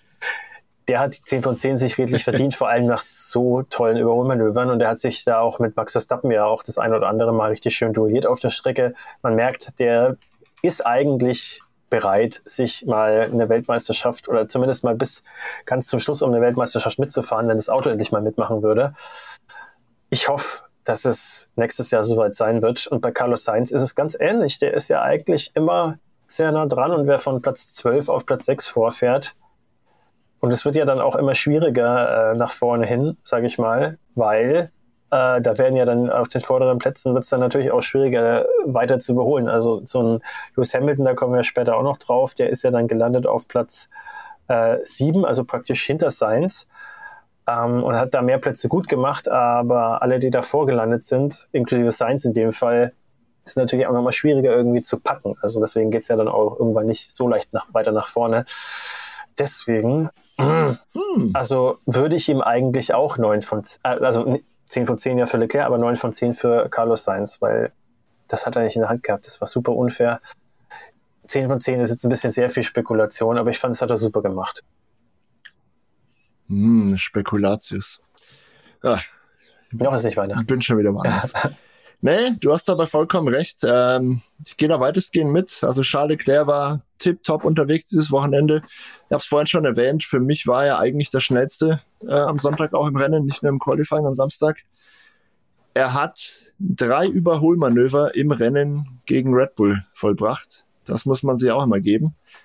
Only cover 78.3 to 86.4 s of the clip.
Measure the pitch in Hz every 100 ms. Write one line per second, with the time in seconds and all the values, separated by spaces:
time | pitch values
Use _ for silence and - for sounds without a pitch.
78.3 | _ _ _ _ _ 127 104 - - _
79.3 | _ _ _ _ 117 135 127 113 104 98
80.3 | 110 113 123 123 110 101 101 110 95 -
81.3 | - - - _ _ _ _ 139 196 247
82.3 | 214 143 165 - 165 160 156 165 185 139
83.3 | 131 170 - 113 123 123 127 127 123 -
84.3 | - 151 - 151 147 131 185 - 165 151
85.3 | 160 196 - 131 131 131 143 147 156 -
86.3 | 143